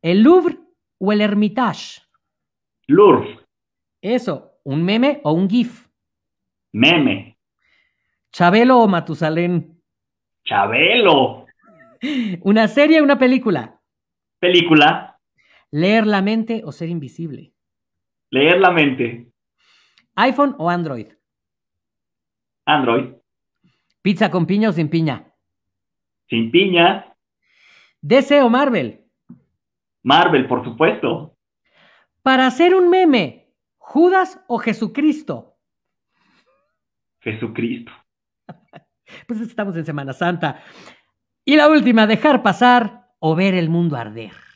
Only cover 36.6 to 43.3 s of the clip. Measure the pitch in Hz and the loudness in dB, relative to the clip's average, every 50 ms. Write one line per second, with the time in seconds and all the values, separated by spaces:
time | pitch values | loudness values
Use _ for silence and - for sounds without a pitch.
36.6 | _ _ _ _ _ _ _ _ _ _ _ _ _ 117 107 - 120 107 110 - | _ _ _ _ _ _ _ _ _ _ _ _ _ -10 -8 -8 -10 -10 -6 -6
37.6 | - 233 - - - - - _ _ _ _ _ _ _ _ _ _ - - _ | -6 -6 -6 -10 -12 -20 -20 _ _ _ _ _ _ _ _ _ _ -20 -20 _
38.6 | _ _ - - _ _ _ _ _ _ - - _ - 233 214 233 - - - | _ _ -20 -20 _ _ _ _ _ _ -20 -20 _ -12 -10 -10 -10 -10 -8 -8
39.6 | 208 196 170 165 151 160 147 143 139 135 131 - 180 175 180 170 170 147 - - | -8 -6 -8 -8 -8 -8 -10 -10 -10 -12 -8 -4 -4 -4 -4 -4 -6 -6 -8 -10
40.6 | - - - - - - - _ _ _ _ _ _ _ _ _ _ - 285 302 | -20 -20 -20 -20 -20 -20 -20 _ _ _ _ _ _ _ _ _ _ 2 2 4
41.6 | 294 302 311 302 196 247 233 226 214 208 220 - - 302 277 - - 208 185 - | 6 6 4 4 4 4 4 4 4 2 0 0 2 2 2 2 2 -2 0 2
42.6 | 247 247 247 247 233 202 - - _ _ _ _ - 160 | 4 4 4 4 2 -2 -10 -16 _ _ _ _ -4 -2